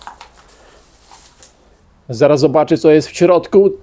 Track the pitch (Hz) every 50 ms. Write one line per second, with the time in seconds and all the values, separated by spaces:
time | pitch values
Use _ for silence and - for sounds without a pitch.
0 | - - - - - - _ _ _ _ - _ _ _ _ _ _ _ _ -
1 | _ - - - - - _ _ - - _ _ _ _ _ _ _ _ _ _
2 | _ - 123 107 151 139 151 135 143 147 127 156 151 - 165 160 - 160 151 156
3 | 143 - - - 175 170 180 165 170 - - 196 202 190 196 -